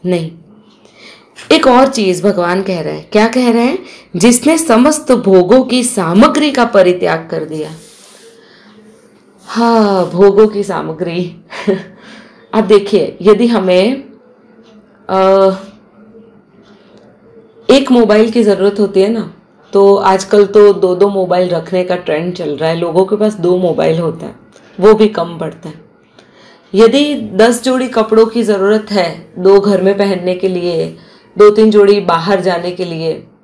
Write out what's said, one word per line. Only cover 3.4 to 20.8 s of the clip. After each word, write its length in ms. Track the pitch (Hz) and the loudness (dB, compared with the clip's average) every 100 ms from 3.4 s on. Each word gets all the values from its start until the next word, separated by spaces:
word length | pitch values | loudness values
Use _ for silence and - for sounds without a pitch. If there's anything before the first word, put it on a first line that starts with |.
| 247 | 0
रहे 120 | 226 | 0
हैं? 140 | 240 370 - - _ 175 | 0 -4 -10 -20 _ 0
"जिसने 420 | 220 240 285 320 | 2 2 0 0
समस्त 540 | - 233 269 302 - | 0 2 2 0 -2
भोगों 520 | 247 202 190 180 254 | 0 4 2 4 2
की 180 | 254 254 | 2 -2
सामग्री 680 | 247 - 165 180 302 302 294 | -2 -4 0 2 2 2 -2
का 140 | 269 | 0
परित्याग 640 | 240 202 180 180 180 165 165 | 0 2 2 0 -2 -4 -6
कर 140 | 165 | -10
दिया।" 260 | 156 156 151 160 - - - - - - _ _ 208 _ _ _ _ _ _ _ - | -8 -10 -12 -14 -20 -20 -20 -20 -20 -20 _ _ _ _ _ _ _ _ _ _ -10
हाँ, 640 | 220 233 233 208 190 165 | -2 0 2 2 0 -2
भोगों 380 | 175 202 196 214 | 2 4 4 2
की 140 | 202 | 0
सामग्री। 760 | 190 165 156 160 175 170 175 - _ - - | -6 -8 -8 -8 -8 -6 -8 -12 _ -10 -6
<laughs> 840 | 190 - - - - - _ _ | -6 -8 -20 -20 -20 -20 _ _
आप 100 | 214 | -4
देखिए, 540 | 190 208 202 202 143 - | 2 2 2 -2 -4 -2
यदि 240 | 180 202 240 | 2 4 2
हमें, 580 | 226 185 180 202 269 - - _ _ _ _ _ _ _ _ - | 0 2 2 0 -4 -10 -20 _ _ _ _ _ _ _ _ -4
अ, 440 | 190 190 190 190 190 - _ _ _ - - - _ _ _ _ 208 _ - _ _ _ - _ _ - | 0 2 4 2 0 -14 _ _ _ -20 -20 -20 _ _ _ _ _ _ -20 _ _ _ -20 _ _ 0
एक 200 | 269 269 | 0 4
mobile 400 | 247 220 214 226 | 2 4 2 2
की 120 | 240 | 2
ज़रूरत 380 | 208 185 196 202 | 0 2 0 0
होती 200 | 202 190 | -2 0
है 80 | 196 | 0
ना, 260 | 226 170 - _ _ _ | -2 -8 -16 _ _ _
तो 240 | 196 196 196 | 2 4 4
आजकल 500 | 196 190 - 208 196 | 2 0 2 2 4
तो 260 | 208 208 | 6 4
दो 220 | 185 | 4